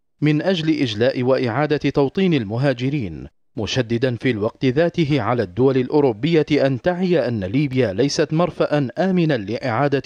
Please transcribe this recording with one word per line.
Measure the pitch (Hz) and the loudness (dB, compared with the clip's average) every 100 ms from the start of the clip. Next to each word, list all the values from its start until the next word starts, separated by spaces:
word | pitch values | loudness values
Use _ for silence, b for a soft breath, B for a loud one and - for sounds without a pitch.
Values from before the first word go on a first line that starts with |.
| _ - | _ -2
من | 147 151 | 0 2
أجل | 170 185 156 160 | 0 0 0 0
إجلاء | 131 104 123 135 | 0 0 0 2
وإعادة | 123 127 127 120 147 147 | 0 2 0 0 0 0
توطين | 143 147 135 - 190 | 0 0 0 2 2
المهاجرين، | 151 101 117 143 123 131 147 98 71 69 _ _ - | 2 0 -2 0 0 -2 -4 -6 -10 -14 _ _ -8
مشدداً | 98 131 110 117 131 117 | -4 -2 -2 0 -2 -2
في | 131 | -2
الوقت | 110 107 - 131 | 0 -2 -2 0
ذاته | 127 170 170 143 147 | 2 0 0 0 0
على | 104 123 | 0 -2
الدول | 95 95 135 131 | -2 2 2 2
الأوروبية | 123 147 139 104 151 165 147 | 2 2 2 2 0 2 2
أن | 143 135 131 | 2 2 0
تعي | 180 175 185 165 120 | -2 -2 0 0 0
أن | 113 | -2
ليبيا | 92 127 147 127 113 | -2 -2 0 0 0
ليست | 95 143 - 151 | 0 0 0 0
مرفأ | 156 175 - 156 147 127 - 185 | 0 0 -2 -2 0 -2 -2 0
آمناً | 180 160 131 | 2 2 0
لإعادة | 98 117 131 113 143 139 | -2 -6 -2 0 0 0